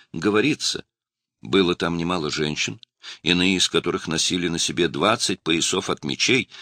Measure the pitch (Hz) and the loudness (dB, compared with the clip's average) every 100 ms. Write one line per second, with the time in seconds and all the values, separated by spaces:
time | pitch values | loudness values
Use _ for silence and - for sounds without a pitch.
0 | _ 80 101 104 135 135 - - - _ | _ -2 2 2 2 0 -4 -6 -10 _
1 | _ _ _ _ 57 98 87 87 85 85 | _ _ _ _ 0 4 4 2 0 0
2 | 85 90 73 78 76 76 - 110 - _ | -2 -2 -2 -2 -2 -2 -4 -6 -18 _
3 | - - 80 87 90 92 - 82 87 87 | -18 -6 0 4 4 2 2 2 0 -2
4 | - 80 - 90 85 82 - - 85 71 | -4 -2 0 0 -2 -2 -2 0 0 2
5 | 98 120 - 92 - 85 - 95 - 76 | 0 2 -2 -4 -2 0 0 -2 -4 -6
6 | 73 65 - 127 - - | -6 -2 2 2 0 -12